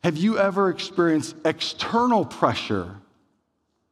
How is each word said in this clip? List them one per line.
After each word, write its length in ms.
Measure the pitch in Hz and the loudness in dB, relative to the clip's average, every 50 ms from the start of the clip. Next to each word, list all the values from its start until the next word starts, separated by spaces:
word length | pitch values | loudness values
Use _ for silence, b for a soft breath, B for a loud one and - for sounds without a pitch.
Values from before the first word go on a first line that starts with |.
have 140 | - 175 151 | -2 -2 0
you 220 | 151 180 220 220 202 | 2 0 2 2 2
ever 320 | 196 196 180 196 196 185 | 2 2 2 2 0 0
experienced 680 | 160 - - - - 175 170 170 160 156 127 - - - - | 0 -4 -8 -4 0 2 2 4 2 2 0 -4 -8 -2 -2
external 800 | 160 156 - - - - - - - - 233 240 247 240 208 151 | -2 -2 -2 -6 -8 -6 -8 -6 -2 0 2 2 4 4 2 2
pressure 720 | - - - 175 117 113 - - - 107 95 87 90 95 104 - _ _ _ _ _ _ _ _ _ _ _ _ _ _ _ _ _ | -2 -2 0 0 2 2 0 -4 -4 -4 -4 -4 -6 -12 -16 -20 _ _ _ _ _ _ _ _ _ _ _ _ _ _ _ _ _